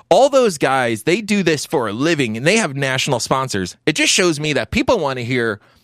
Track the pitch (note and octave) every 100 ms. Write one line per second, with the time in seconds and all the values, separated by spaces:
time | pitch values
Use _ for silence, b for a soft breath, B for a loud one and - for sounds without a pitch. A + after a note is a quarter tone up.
0 | - F#3 C#4 C4+ A#3 D3 D3 C3+ A#2+ A2+
1 | D3+ G#3 G#3 G#3 E3 D3 - D3+ A2 A2
2 | D#3 D#3 A#2+ A2 D3+ A3 E3+ C3+ C3+ C3
3 | - B2 - C3+ C3 G2 F#2 - - D#3
4 | D#4 - F3+ D3 D3+ B2+ A2 A#3 B3+ A#3
5 | C#3 B2+ A#2 B2+ A#2 G2+ b b